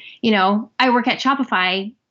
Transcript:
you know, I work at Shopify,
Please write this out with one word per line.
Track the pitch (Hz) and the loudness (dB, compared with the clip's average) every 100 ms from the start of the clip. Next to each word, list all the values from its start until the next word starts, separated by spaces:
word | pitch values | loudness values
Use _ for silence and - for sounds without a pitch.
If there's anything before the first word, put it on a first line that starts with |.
| - - | -10 -6
you | 233 | 0
know, | 208 190 208 - - | 2 2 0 -2 0
I | 262 | 2
work | 240 226 | 2 0
at | - | -2
Shopify, | 254 262 254 190 185 190 202 - _ | 0 -2 -2 -2 -2 -2 -6 -12 _